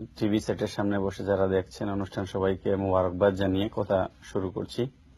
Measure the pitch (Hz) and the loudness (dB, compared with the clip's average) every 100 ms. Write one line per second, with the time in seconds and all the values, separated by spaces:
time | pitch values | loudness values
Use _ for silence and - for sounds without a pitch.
0 | - - 107 107 - 95 107 - 101 101 | -14 -2 0 2 0 -2 -2 -2 0 0
1 | 98 - 95 95 95 95 92 - 104 98 | -2 -2 0 2 4 2 0 -4 -4 -4
2 | 95 - 92 101 95 92 - 95 95 92 | -4 -6 -4 0 0 0 0 0 2 2
3 | 92 90 101 95 98 95 104 - 101 95 | 2 4 2 4 2 0 0 -2 0 0
4 | 92 - - 104 95 90 98 - 131 - | 0 -6 -8 -6 -4 -6 -6 -4 -6 -6
5 | - | -20